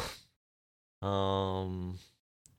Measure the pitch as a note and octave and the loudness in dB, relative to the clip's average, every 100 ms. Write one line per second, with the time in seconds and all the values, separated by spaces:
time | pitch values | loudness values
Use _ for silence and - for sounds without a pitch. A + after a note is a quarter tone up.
0 | - - - _ _ _ _ _ _ - | 0 -8 -18 _ _ _ _ _ _ -6
1 | G2 G2 G2 G2 F#2+ F#2+ F#2+ F#2 F2+ F2+ | 0 2 4 2 2 0 -2 -2 -4 -8
2 | - _ _ _ - | -12 _ _ _ -20